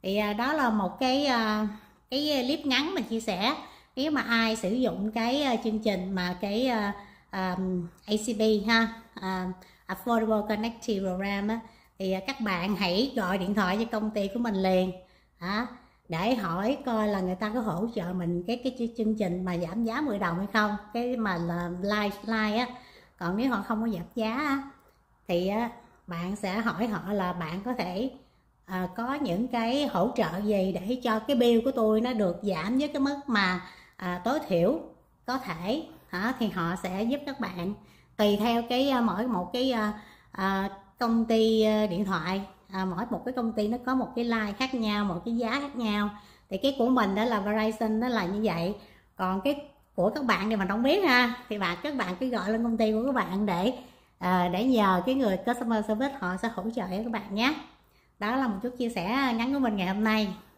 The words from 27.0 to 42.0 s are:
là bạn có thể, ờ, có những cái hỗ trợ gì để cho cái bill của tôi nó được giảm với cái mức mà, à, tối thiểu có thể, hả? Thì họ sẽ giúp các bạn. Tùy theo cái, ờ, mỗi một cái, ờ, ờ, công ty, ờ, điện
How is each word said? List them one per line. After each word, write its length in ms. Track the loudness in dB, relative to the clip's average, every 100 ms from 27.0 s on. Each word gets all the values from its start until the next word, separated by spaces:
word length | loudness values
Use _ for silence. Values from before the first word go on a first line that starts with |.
| -2
là 200 | 0 0
bạn 280 | -2 -4 -6 -4
có 80 |
thể, 380 | -4 -4 -2 -4 -6 -20 _ _ _ -8
ờ, 220 | -4 -4 -4
có 180 | -4
những 340 | -2 -2 0 0
cái 400 | 0 0 0 0
hỗ 240 | 0 0 0
trợ 240 | -2 0
gì 280 | 0 2 2
để 280 | -2 -4 -2
cho 160 | 0 -2
cái 160 | 2 4
bill 260 | 6 6 4
của 60 |
tôi 300 | 2 4 4
nó 120 | 2
được 260 | 2 0 0
giảm 380 | -2 -2 0 0
với 80 | 0
cái 120 | 0
mức 160 | 0 -2 0
mà, 340 | 2 2 0 -4 -18 -20 _
à, 260 | -6 -2
tối 160 | -2 -2 0
thiểu 320 | 4 4 2 -4 -18 _ _ -6
có 120 | -4
thể, 460 | -4 -6 -2 -4 -4 -16 -10
hả? 240 | -4 -2 0
Thì 80 | -2
họ 260 | 0 -2 -2
sẽ 200 | -4 -2
giúp 160 | 0 -2 -4
các 140 | -6
bạn. 340 | -6 -4 -4 -6 -12 -20 _ 2
Tùy 200 | 2 4
theo 240 | 2 2 0
cái, 200 | 2 2
ờ, 120 | 4
mỗi 260 | 2 0 0
một 220 | -2 -2
cái, 180 | 0 0
ờ, 200 | 2 0 -4 -12 -20 _
ờ, 380 | -2 0 0 -2 -6 -20 _
công 260 | 2 2 4
ty, 380 | 4 6 6
ờ, 240 | 4 4 2
điện 180 | 0